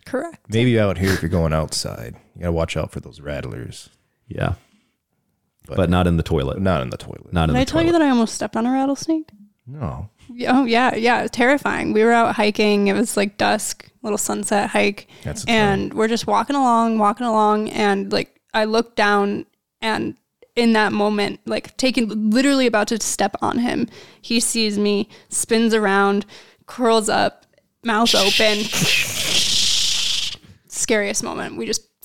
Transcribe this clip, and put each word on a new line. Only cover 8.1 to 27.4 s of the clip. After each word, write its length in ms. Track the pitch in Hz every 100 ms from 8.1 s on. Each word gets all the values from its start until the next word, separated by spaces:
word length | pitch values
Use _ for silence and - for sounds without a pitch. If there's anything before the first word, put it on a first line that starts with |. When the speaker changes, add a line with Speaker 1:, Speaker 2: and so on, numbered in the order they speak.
| 247 220
Speaker 1:
stepped 220 | - 214 226
on 100 | 233
a 60 |
rattlesnake? 580 | 262 269 277 - 320 311 - - _ -
Speaker 2:
No. 420 | 147 104 65 95 _ -
Speaker 1:
Yeah, 240 | 240 247 247
oh, 60 | 254
yeah, 300 | 226 254 -
yeah. 260 | 226 226
It's 120 | 226 -
terrifying. 580 | 247 285 - - -
We 100 | 214
were 80 | 226
out 240 | 233 233 208
hiking. 520 | 208 214 214 208 202
It 60 |
was, 220 | 196 226 -
like, 220 | 202 -
dusk, 500 | 208 208 - - - _
little 160 | 226 208
sunset 540 | - 208 202 208 214
hike. 360 | 208 202 202 - -
Speaker 2:
That's 200 | - -
a 60 | -
Speaker 1:
And 420 | 226 208 196 196
Speaker 2:
time. 60 | 202
Speaker 1:
we're 100 | 220
just 180 | 226 -
walking 300 | 202 220 285
along, 420 | 262 233 226 220
walking 300 | 208 220 247
along. 420 | 220 214 214 214
And, 420 | - 208 196 196
like, 280 | 202 - _ _
I 120 | 226 220
looked 300 | 220 233 -
down 500 | 208 208 202 208 - _ _ _
and 340 | 226 214 226 - _ _ _ -
in 160 | 233
that 200 | 220 208
moment, 480 | 208 208 208 202 208 -
like, 300 | 220 - -
taking, 520 | 262 254 220 214 214
literally 340 | 226 269 277 254
about 200 | 220 208
to 120 | 226
step 340 | - - 202 -
on 160 | - -
him, 300 | 240 - 233 - - -
he 180 | - 233
sees 380 | - 233 220 208
me, 300 | 208 202 208 - -
spins 440 | - - 226 226
around, 520 | 220 208 196 196 202 202 - - _ -
curls 420 | - 240 226 214
up, 360 | - 202 -